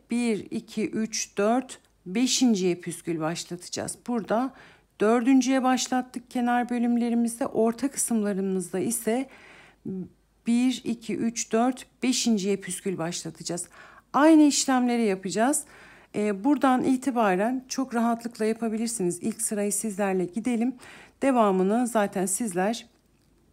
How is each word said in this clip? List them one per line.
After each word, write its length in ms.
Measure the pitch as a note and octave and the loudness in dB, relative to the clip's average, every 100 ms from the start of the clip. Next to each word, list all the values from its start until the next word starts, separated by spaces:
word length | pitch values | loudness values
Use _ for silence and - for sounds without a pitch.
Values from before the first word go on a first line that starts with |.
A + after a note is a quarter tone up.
| - | -6
bir, 400 | A#3 A#3+ G3+ - | -2 0 -2 -4
iki, 380 | A3+ - - G#3 | -10 -8 -6 -4
üç, 480 | A3 A3 - - - | -4 -4 -6 -8 -2
dört, 420 | G#3 B3 C4 - _ _ F3+ | 2 2 -2 -14 _ _ -8
beşinciye 680 | G3+ B3+ - B3 G3+ F#3 F3 | -2 0 4 4 4 2 0
püskül 440 | F3 D#3+ - E3 | -6 -10 -6 -4
başlatacağız. 800 | D#3+ E3+ - F3 - - - - - | -4 -4 -8 -12 -10 -8 -8 -8 -6
Burada 460 | A#3+ F3+ G#3+ C4 - - - _ - | -4 0 -2 -2 -6 -20 -20 _ -2
dördüncüye 640 | G#3 A#3+ A#3+ C4+ B3 C4+ | 2 4 4 4 4 2
başlattık 680 | B3+ B3 - B3+ B3+ A#3+ - | 2 0 0 -4 -4 -12 -8
kenar 380 | B3+ A#3+ A#3+ A#3+ | -4 0 0 0
bölümlerimizde. 800 | B3 A#3+ A#3+ A#3 A#3 A#3 - C4+ | -2 0 0 0 0 0 -2 -4
Orta 440 | - A3+ A3+ C#4 | 0 0 0 -4
kısımlarımızda 880 | - - A3+ G3+ F#3+ G3 F#3+ F3 F#3+ | -4 -2 -2 -2 -2 -2 -4 -4 -4
ise 500 | - A3+ - A#3+ C4+ - - - - _ - F#3+ D#3+ _ _ _ - | -4 -4 -2 -2 -4 -12 -20 -20 -20 _ -12 -10 -12 _ _ _ 0
bir, 340 | A#3 B3+ A#3 | 2 2 0
iki, 340 | - A3+ - G3+ | -4 -8 -6 -4
üç, 340 | A3+ A#3 - | -4 -4 -2
dört, 360 | A3+ B3 B3+ - - | 0 0 -2 -10 -6
beşinciye 540 | B3 B3+ A#3+ G#3+ F#3+ G3 | -2 0 2 0 0 -4
püskül 400 | F#3+ F3 G3+ F3+ | -4 -8 -6 -4
başlatacağız. 720 | E3 E3+ E3 - E3 E3+ - - - - _ | -6 -6 -10 -12 -8 -8 -10 -16 -20 -20 _
Aynı 300 | B3+ D#4 D#4 | 4 8 8
işlemleri 600 | D4 - - B3+ B3 A#3+ A3 | 8 4 2 2 2 2 2
yapacağız. 580 | F#3+ F#3+ F#3+ A#3+ D4 - - - - _ - | 0 -2 0 2 0 -4 -20 -20 -20 _ -4
Ee, 280 | G#3 G3 | -2 0
buradan 400 | A#3 D4 C4+ B3+ | 0 2 4 4
itibaren 840 | B3 B3+ C#4 A#3+ G#3 F#3 A3 C4 - | 2 0 0 2 2 2 0 -2 -6
çok 280 | - C4 A#3 | -6 -4 0
rahatlıkla 500 | A#3 A#3 A#3 - A3 | 0 -2 -6 -4 -2
yapabilirsiniz. 760 | A3+ A3+ G#3+ A3+ - F3+ F3 | -2 -2 -2 -4 -2 -2 -2
İlk 200 | A3+ - | -6 -4
sırayı 320 | - G#3 G#3 | -4 -2 -2
sizlerle 520 | G3 A3+ G3 G3+ F#3+ F3+ | -2 -4 -2 0 0 -2
gidelim. 500 | A3+ A#3 A#3 A#3+ C4 - - - - | -4 -2 0 -2 -4 -14 -20 -20 -2
Devamını 640 | C4+ B3 G#3 F#3 F#3 A3+ B3 | 0 4 4 4 2 2 0
zaten 380 | A3+ G3+ G3+ F#3 | 0 0 -2 -2
sizler 600 | - A#3 F3 G3 A#3 - _ _ _ _ _ _ | -2 -4 -2 -2 -2 -10 _ _ _ _ _ _